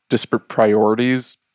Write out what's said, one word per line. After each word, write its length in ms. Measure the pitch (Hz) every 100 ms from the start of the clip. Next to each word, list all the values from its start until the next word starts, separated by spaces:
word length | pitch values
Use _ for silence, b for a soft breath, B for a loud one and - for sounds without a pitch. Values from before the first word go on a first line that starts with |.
| _
disparate 400 | 120 - 113 -
priorities 880 | - 107 107 107 110 123 131 - - _